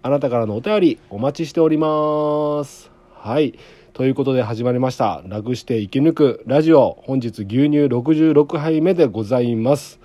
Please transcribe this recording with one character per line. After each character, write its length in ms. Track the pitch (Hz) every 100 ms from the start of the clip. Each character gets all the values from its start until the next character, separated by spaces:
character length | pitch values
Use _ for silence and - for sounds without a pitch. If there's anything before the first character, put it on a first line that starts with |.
あ 80 | 127
な 100 | 143
た 100 | 139
か 100 | 120
ら 60 | 107
の 100 | 107
お 60 |
便 180 | 202 214
り、 200 | 175 113 _
お 100 | 101
待 260 | 131 143 156
ち 40 |
し 40 |
て 60 | -
お 100 | 160
り 80 | 156
ま 840 | 156 151 151 151 151 151 151 147 143
す。 260 | - - _ _
は 260 | - 107 135
い。 180 | 139 - - - _
と 120 | - 131
い 40 |
う 60 | 131
こ 100 | 135
と 80 |
で 100 | 131
始 200 | 107 113
ま 80 | 120
り 80 | 123
ま 120 | 127
し 60 | -
た。 260 | 113 78 90
楽 280 | 107 110 123
し 80 |
て 160 | - 117
生 100 | 101
き 100 | 135
抜 120 | 156
く 300 | 160 139 113 -
ラ 160 | 139
ジ 120 | 160
オ。 240 | 151 104 -
本 160 | - 135
日 240 | 117 104
牛 260 | 101 117 147
乳 180 | 147 143
六 260 | 123 131
十 200 | 156 160
六 240 | 147 147 165
杯 240 | 151 160
目 120 | 165
で 120 | 175 143
ご 160 | 104
ざ 180 | 104 127
い 140 | 120 113
ま 220 | 117 147
す。 220 | - -